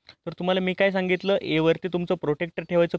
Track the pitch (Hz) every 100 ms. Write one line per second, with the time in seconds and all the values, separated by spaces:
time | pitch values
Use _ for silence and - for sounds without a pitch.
0 | - - - 160 180 185 185 180 196 190
1 | 185 180 190 196 - 156 165 165 185 175
2 | 175 180 147 147 170 - 165 175 170